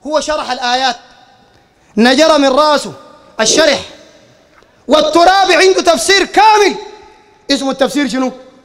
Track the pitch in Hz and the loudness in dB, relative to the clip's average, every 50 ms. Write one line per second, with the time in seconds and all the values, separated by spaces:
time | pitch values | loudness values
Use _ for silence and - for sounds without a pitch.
0 | _ 269 302 294 277 - 302 302 269 226 254 247 254 240 247 254 262 262 233 - | _ -4 -4 -4 -4 -2 -6 -6 -6 -8 -8 -6 -4 -4 -4 -2 -2 -4 -6 -6
1 | - _ _ _ _ _ _ _ _ _ _ _ _ _ _ _ _ _ _ 208 | -14 _ _ _ _ _ _ _ _ _ _ _ _ _ _ _ _ _ _ 0
2 | 220 247 262 254 311 320 320 294 277 269 262 269 302 302 294 277 - 202 139 - | 2 2 4 2 2 2 2 2 2 2 2 2 2 2 0 -2 -4 -6 -16 -18
3 | - - - - _ - - - 220 214 - 185 - 302 269 - - - - - | -20 -20 -20 -20 _ -20 -6 -4 -2 -2 0 0 2 0 0 -2 -6 -14 -20 -20
4 | - - _ - _ _ _ _ _ _ _ _ _ _ _ _ _ - 254 311 | -20 -20 _ -20 _ _ _ _ _ _ _ _ _ _ _ _ _ -2 0 0
5 | 302 311 311 330 339 349 370 392 392 370 349 302 370 381 370 370 269 349 330 320 | 0 0 2 2 2 4 4 2 2 2 2 2 2 2 2 2 0 0 0 0
6 | - - 392 392 370 - - 349 415 440 427 427 415 359 226 - - - - - | 0 0 0 0 0 0 0 2 4 4 4 4 2 0 -2 -6 -12 -18 -20 -20
7 | - - - _ _ _ _ _ _ - 277 254 277 269 254 262 269 254 269 294 | -20 -20 -20 _ _ _ _ _ _ -6 -6 -4 -4 -6 -2 -2 -2 -2 0 -2
8 | 285 247 185 262 262 254 254 - - - _ _ _ | -4 -2 -2 -4 -4 -4 -6 -10 -20 -20 _ _ _